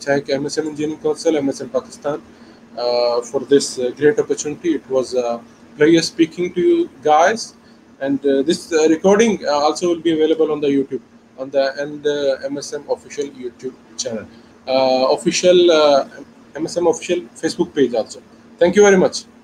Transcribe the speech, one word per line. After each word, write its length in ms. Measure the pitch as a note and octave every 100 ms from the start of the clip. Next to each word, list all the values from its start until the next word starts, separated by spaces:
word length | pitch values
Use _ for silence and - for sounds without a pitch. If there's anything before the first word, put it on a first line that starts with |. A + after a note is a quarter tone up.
thank 260 | C#3 C#3+ C#3+
M 160 | C#3 C#3+
S 120 | -
M 100 | D#3
Engineering 320 | D3 D3+ D#3
Council, 360 | D#3 D3+ E3 D#3
M 120 | C#3
S 120 | B2
M 100 | B2+
Pakistan, 520 | B2+ - - C#3+ D3 - - - - - -
uh, 420 | A#2+ A#2+ A#2+ A#2+
for 180 | A#2+ C#3
this, 380 | C3 C#3 C#3 -
uh, 120 | B2 B2
great 220 | D3 D3
opportunity। 540 | D3 C#3 D3+ D3 F3
It 140 | C#3+ A#2+
was 260 | C3 A#2+
a 260 | B2 A#2+ A#2 - - - -
pleasure 260 | D3+ E3
speaking 500 | D#3 - D#3+ - F3
to 80 | F3+
you 280 | F3 E3+ F3 -
guys, 520 | C#3+ D3+ F3+ A3+ - _ _ _ _ _
and, 240 | C#3 C#3 C#3+
uh, 160 | C3+
this, 300 | C#3+ F3+ -
uh, 140 | E3 D#3+
recording, 500 | D#3+ F#3+ G3+ A#3 E3+
uh, 80 | -
also 360 | D3 D3+ D#3 F3+
will 120 | E3
be 120 | D#3+
available 400 | D#3 D#3 D#3 D#3
on 80 | D3+
the 80 | D3
YouTube, 340 | C#3 C3 B2 - _ _ -
on 120 | C3+
the, 140 | C#3 C3+ C3+
and 200 | D3 D3
the 360 | D3 D3 C#3 C3+
M 140 | C3+ C#3+
S 140 | C#3
M 100 | D3 C3+
official 380 | A#2+ B2 - C#3 B2+
YouTube 300 | B2 A#2 C3 - - -
channel, 300 | B2+ A2+ F#2+ - - _ -
uh, 380 | C3 C3 C3 C3 D3
official, 540 | - - F3+ F3+ F3
uh, 340 | D#3+ D3+ C#3 - - - - - C#3+
M 100 | D#3
S 100 | F3
M 100 | E3+
official 340 | D#3 - F3 - -
Facebook 320 | D#3+ - E3+
page 200 | D#3 B2
also। 260 | A#2 G#2 - - - - -
Thank 180 | F3 F#3
you 60 |
very 140 | G3+ F#3+
much, 280 | C#3 - - -